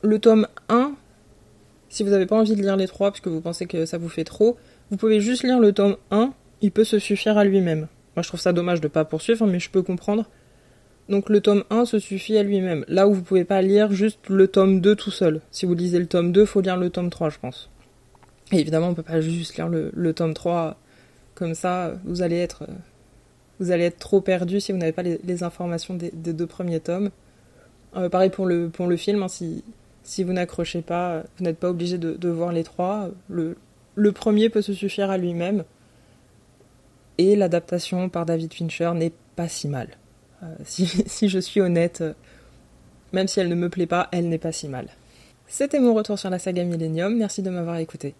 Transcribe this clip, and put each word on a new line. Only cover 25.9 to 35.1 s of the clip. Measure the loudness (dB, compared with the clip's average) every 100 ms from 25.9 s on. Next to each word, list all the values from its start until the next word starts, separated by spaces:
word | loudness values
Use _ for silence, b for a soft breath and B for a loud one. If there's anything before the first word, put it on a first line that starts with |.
| -10
des, | -10
des | -8 -8
deux | -6 -6
premiers | -6 -4 -4
tomes. | -4 -4 -4 -6 b b b b b b _ -6
Euh, | -2
pareil | 2 2
pour | 2 0
le, | 0 -2
pour | -4 -2
le | 0
film, | 0 -2
hein, | -2
si, | -8 -10 -10 -14 -20 _ _
si | -14 -6
vous | -2
n'accrochez | -2 -2 -4 -4 -6
pas, | -4 -4 -2 -4 -8 _
vous |
n'êtes | -4 -2
pas | -4
obligé | -2 -4 -4
de, | -4
de | -4 -4
voir | -2 -2
les | -2
trois. | -4 -4 -4 -4 -6 -12 _
Le, | -6 -6 -8 _ _ _ 2
le | 2
premier | 2 0 4 4
peut | 2
se | -2
suffire | -4 -6 -4
à | -2